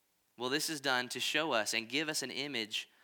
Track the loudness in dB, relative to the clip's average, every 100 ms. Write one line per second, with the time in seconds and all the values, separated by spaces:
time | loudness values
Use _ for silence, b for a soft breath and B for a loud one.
0 | _ _ _ -4 0 0 0 -2 2 2
1 | 2 -2 0 2 4 2 2 0 0 -2
2 | 0 -2 -4 -4 -4 -2 -2 -4 -8 b